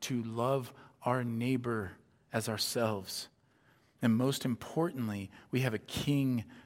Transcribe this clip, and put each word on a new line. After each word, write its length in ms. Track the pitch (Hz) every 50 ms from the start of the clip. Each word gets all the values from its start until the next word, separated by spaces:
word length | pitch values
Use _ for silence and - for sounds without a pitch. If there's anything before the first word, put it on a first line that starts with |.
to 200 | - - 135 120 113
love 500 | 113 113 117 117 127 139 135 123 113 - - - - - _ -
our 200 | 123 123 127 123
neighbor 720 | 120 113 113 120 127 131 127 123 123 117 110 101 90 - - - _ _ _ _ _ -
as 160 | 113 110 -
ourselves. 800 | 110 104 - - - 123 117 110 107 98 95 - - - - - _ _ _ _ _ _ _ _ _ _ _ _ _ _
And 160 | - 120 113 113
most 260 | 123 135 139 - -
importantly, 880 | 135 120 110 - - - 156 165 175 - - 120 107 104 101 98 98 - - - -
we 100 | - 127
have 120 | 131 127 110
a 60 | 104
king 640 | - - - - - 143 143 143 139 131 127 117 110 - - - -